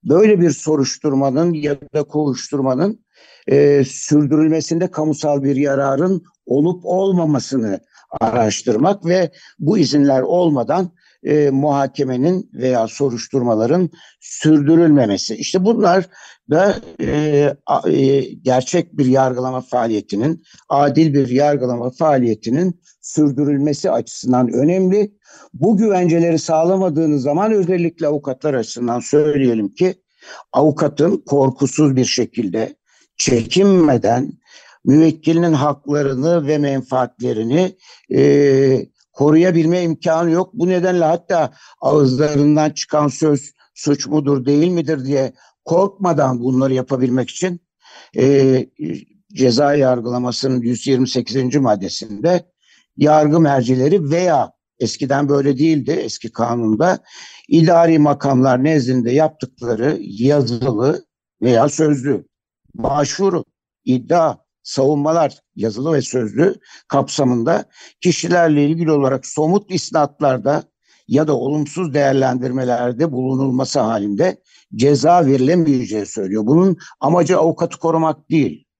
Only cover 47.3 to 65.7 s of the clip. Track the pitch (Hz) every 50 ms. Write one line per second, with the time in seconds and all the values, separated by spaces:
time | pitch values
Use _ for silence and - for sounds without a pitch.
47.3 | - - 185 185 180 170 _ _ _ _ _ - - - - _ - - 127 135
48.3 | 143 139 135 135 131 131 - _ _ - 151 - - - - _ _ _ _ _
49.3 | - - 131 139 120 127 147 143 143 147 135 131 127 120 110 123 123 123 123 123
50.3 | 120 - - 135 127 127 117 120 123 113 - 143 135 123 131 127 - 131 113 -
51.3 | 110 135 127 123 120 147 135 120 107 101 95 90 - - 110 110 104 101 120 170
52.3 | 180 175 - _ _ _ _ _ _ _ _ _ _ - 143 151 151 151 151 147
53.3 | 151 170 160 143 139 135 117 117 131 127 127 151 180 202 156 139 156 170 185 180
54.3 | 156 131 117 - _ _ _ _ _ _ - 113 - - 147 127 139 139 147 139
55.3 | 143 139 135 143 135 123 151 165 160 147 120 139 156 175 - 113 - - - 110
56.3 | _ - 117 120 117 120 117 107 107 107 160 185 185 - _ _ - - - -
57.3 | - - _ _ - 165 160 165 175 165 170 165 160 156 147 147 143 139 - 143
58.3 | 135 127 131 135 123 123 131 156 160 147 123 123 131 127 113 117 127 147 156 156
59.3 | 156 _ - - _ _ 120 117 117 107 120 143 156 - - 95 98 104 120 135
60.3 | 147 147 131 113 120 113 123 135 113 104 120 143 156 - _ _ _ _ _ _
61.3 | _ _ - 127 123 113 139 147 143 - 160 151 147 135 120 143 127 101 - _
62.3 | _ _ _ _ _ _ _ _ _ - 110 - 139 147 147 139 - - 196 196
63.3 | 180 156 - _ _ _ _ _ _ _ _ - 127 127 110 - 165 175 165 -
64.3 | 113 _ _ _ _ _ _ - - 131 135 139 151 143 143 156 160 170 156 135
65.3 | - _ _ _ _ - 101 113